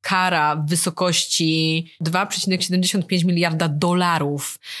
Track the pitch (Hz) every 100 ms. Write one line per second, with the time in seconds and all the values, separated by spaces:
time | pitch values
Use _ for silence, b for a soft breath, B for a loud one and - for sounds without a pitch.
0 | - 190 185 170 151 151 151 165 185 165
1 | 180 170 - - 160 160 160 160 165 _
2 | 160 180 202 - - 185 180 180 180 202
3 | 170 185 175 175 170 160 165 147 175 180
4 | 180 165 143 143 - - B B